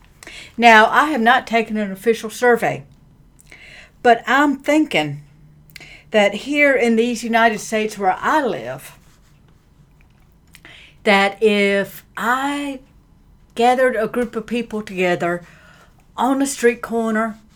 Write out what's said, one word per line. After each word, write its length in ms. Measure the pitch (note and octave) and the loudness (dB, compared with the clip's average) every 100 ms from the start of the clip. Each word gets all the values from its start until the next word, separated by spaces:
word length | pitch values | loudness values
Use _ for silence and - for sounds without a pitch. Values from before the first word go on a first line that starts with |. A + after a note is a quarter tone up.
| _ _ - - - - | _ _ -20 -20 -16 2
Now, 300 | A#3 A3 A3 | 6 8 6
I 200 | A#3+ D4 | 4 2
have 120 | C#4+ | 2
not 240 | A3+ B3+ - | 2 2 2
taken 320 | A#3 A3 G#3+ | -2 -2 -4
an 140 | G#3 | -6
official 400 | F#3+ A#3 A3 A3 | -4 -2 -2 -6
survey, 540 | - B3 A#3 D#3+ C3+ - - _ _ _ _ - - - - - _ | -2 2 2 0 -6 -12 -20 _ _ _ _ -20 -20 -20 -20 -20 _
but 220 | B3 A#3 - | 2 2 2
I'm 320 | C4 D4 C4+ | 2 2 0
thinking 640 | - D4+ D4+ E3 D3+ D3 - _ - _ _ - - - - | 0 0 0 -2 -4 -8 -14 _ -20 _ _ -20 -20 -20 -2
that 220 | G#3+ G3+ | 0 2
here 400 | G#3 C4 D4 C#4+ | -2 -4 2 2
in 220 | B3+ A#3 A3+ | 4 2 2
these 280 | A#3+ A#3 | 0 -4
United 360 | A#3+ A3+ A3+ G#3 | -2 2 2 0
States 380 | - G#3+ G#3+ G3+ | -4 -4 -4 -2
where 180 | F#3+ E3+ | -2 -2
I 240 | G3+ D4+ | 0 0
live, 560 | C4 D3+ A#2 C3 - - _ _ _ _ _ _ _ _ _ _ _ _ _ _ _ - - - - _ | -2 -6 -8 -12 -16 -20 _ _ _ _ _ _ _ _ _ _ _ _ _ _ _ -20 -20 -20 -20 _
that 400 | A3 G3 G3 - | 0 2 2 0
if 640 | A3 G#3 G3+ G3+ G3 - - - | 0 2 0 0 -4 -10 -20 -8
I 600 | G#3+ C4 C#4 C#4+ C#4+ C4 - _ _ _ _ _ _ | -4 -2 -2 -6 -8 -10 -16 _ _ _ _ _ _
gathered 420 | - A#3 B3+ B3+ A3 | 0 2 2 0 0
a 120 | A3 | -4
group 280 | A#3+ A#3 A#3 | -4 -6 -8
of 120 | A3 | -8
people 340 | A#3+ A#3 G#3+ | -8 -6 -10
together 640 | G#3+ F#3 F3+ F3 F3 F3 E3+ - - - _ _ _ - | -10 -4 -2 -2 -4 -6 -10 -20 -20 -20 _ _ _ -4
on 240 | B3+ C4+ | -2 0
a 60 | C#4 | -2
street 340 | - A#3+ A#3 | 0 -2 -2
corner 560 | - A#3 A3+ G#3+ A3+ G#3 _ | -6 -4 -2 -2 -4 -8 _